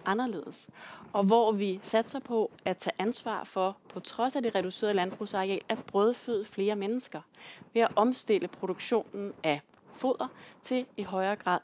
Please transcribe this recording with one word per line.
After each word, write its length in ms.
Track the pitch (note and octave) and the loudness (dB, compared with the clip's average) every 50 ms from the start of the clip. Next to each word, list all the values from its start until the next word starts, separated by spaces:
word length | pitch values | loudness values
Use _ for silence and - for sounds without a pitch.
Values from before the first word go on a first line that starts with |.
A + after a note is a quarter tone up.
| - | -2
anderledes. 640 | G3 G3 A3 B3+ B3 G#3 E3 C3+ - - - - - - - - - - - - - - | -2 0 0 0 -2 -4 -6 -8 -10 -14 -18 -20 -20 -20 -20 -18 -18 -18 -18 -12 -4 0
Og 120 | G#3 G3+ | 2 4
hvor 280 | G3 A3 A#3 A#3 A3 A3 | 6 6 6 6 6 4
vi 280 | G3+ G3+ G3+ F#3 G3 - | 2 0 -2 -2 -4 -4
satser 360 | - - A3 A3+ - - C#4 | 0 2 2 2 0 -4 -10
på 320 | - - A#3+ A3+ G#3 - - - - | -6 -2 0 0 0 0 -2 -6 -4
at 120 | G3 F#3 | -4 -4
tage 180 | - - F#3+ - - | -2 -2 -4 -4 -2
ansvar 460 | F#3+ G#3+ A#3+ - - A#3 G#3+ F#3 - | -2 -2 -2 -4 -4 -6 -6 -6 -6
for, 320 | - - F#3+ F#3 F#3+ G3 - _ - | -6 -2 0 0 0 -2 -4 _ -14
på 120 | - F#3+ | -14 -12
trods 360 | - - - - A3+ C4 - | -10 -8 -4 -2 0 0 0
af 60 | D4 A#3+ | 0 -2
det 120 | A#3 G#3+ | 0 0
reducerede 400 | G3 F3 F#3 F#3 - - G#3 G#3 | 0 0 0 -2 0 0 2 2
landbrugsareal, 640 | G3 F3 F#3+ F#3+ - G#3+ G3+ - G3 F#3+ F#3+ G3 F#3 - - | 2 2 0 -2 -6 -8 -4 -2 -2 0 0 -2 -2 -2 -4
at 100 | A3+ - - | -6 -6 -6
brødføde 580 | - - G3 G3+ A3+ B3 - - - A#3+ G3+ G#3 | -2 2 4 4 4 2 0 -4 -4 -4 -4 -4
flere 320 | - - - G3 G#3 G#3+ | -4 -4 -2 0 0 0
mennesker 440 | G#3 G3 G3 A3+ B3+ - - - D#3 D#3+ _ _ - - - - - - - - | 0 0 -2 -2 -4 -4 -8 -12 -14 -14 _ _ -20 -20 -20 -20 -20 -12 -2 2
ved 80 | A3+ A#3 | 4 4
at 100 | - - | 4 6
omstille 520 | - G#3+ B3 B3+ - - - G#3+ F#3 - F3+ | 6 4 4 4 0 2 2 2 2 2 -2
produktionen 840 | - - - F#3 F3+ - - - A#3+ A3 - - - G3 G3+ G3+ F3 - - | -6 -6 -4 -4 -4 -4 -2 0 0 0 0 -2 -8 -10 -8 -10 -10 -4 -2
af 180 | D#3+ D3 D3 - _ - - _ - - - | 0 0 0 -2 _ -20 -20 _ -20 -12 -4
foder 280 | - B3+ - - - - - - - - - - - | 0 0 0 0 -2 -8 -8 -14 -20 -20 -20 -14 -6
til 240 | - B3+ B3+ B3+ - - | -2 -2 -2 -2 -4 -8
i 60 | - G3+ | -8 -8
højere 340 | - F#3+ F#3+ F#3 G3 G#3 | -4 -2 0 0 0 0
grad 220 | G#3 - F3+ F3+ F3 | 0 0 0 0 0